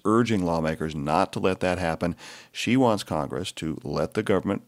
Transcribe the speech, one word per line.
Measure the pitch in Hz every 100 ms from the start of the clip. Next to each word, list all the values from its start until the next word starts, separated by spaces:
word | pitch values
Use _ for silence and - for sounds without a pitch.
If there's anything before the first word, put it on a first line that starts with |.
| 98
urging | 113 117 107 87
lawmakers | 82 78 78 78
not | 76 71 80 95
to | -
let | 98 92
that | 92 90
happen. | 87 80 87 85 - - -
She | - - 123
wants | 123 101
Congress | - 82 67 69 90
to | - 80 78
let | - 76 82
the | -
government | 110 95 92 98